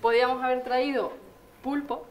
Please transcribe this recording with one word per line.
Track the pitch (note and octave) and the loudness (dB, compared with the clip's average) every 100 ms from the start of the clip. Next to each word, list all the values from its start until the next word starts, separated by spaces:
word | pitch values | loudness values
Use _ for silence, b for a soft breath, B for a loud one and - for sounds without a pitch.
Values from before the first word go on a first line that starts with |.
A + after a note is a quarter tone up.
Podíamos | A#3 A#3 B3 B3+ | 4 4 4 2
haber | B3+ B3+ | 0 -2
traído | B3 B3 C#4+ C4+ F#3 - - - - - | 0 0 0 0 -4 -8 -18 -20 -20 -12
pulpo | B3+ C#4+ C#4+ B3+ - | -4 -4 -4 -8 -8